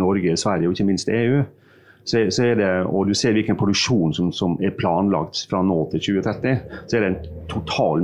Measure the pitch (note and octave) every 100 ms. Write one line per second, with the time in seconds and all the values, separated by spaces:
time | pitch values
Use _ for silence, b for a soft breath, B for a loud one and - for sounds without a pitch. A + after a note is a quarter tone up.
0 | F#2 G2+ F2+ E2 G#2+ E2+ E2+ F#2+ G2 F#2
1 | - A2+ A#2 C#3+ - b b b b b
2 | - A#2 G2+ G#2+ A#2+ A2+ G2 F#2 F2+ G2
3 | G2 G2+ B2 G#2+ G#2 F2+ G2+ G2 - A#2+
4 | D#2+ D2 F2 - F#2 E2+ F#2 - G2 E2+
5 | G2+ E2+ D#2 - - G2 F#2+ E2+ D2 D#2+
6 | - G2 F2+ - B2+ C3+ - B - A#2+
7 | G2 F2 E2 - - - D#2+ - G2+ D#2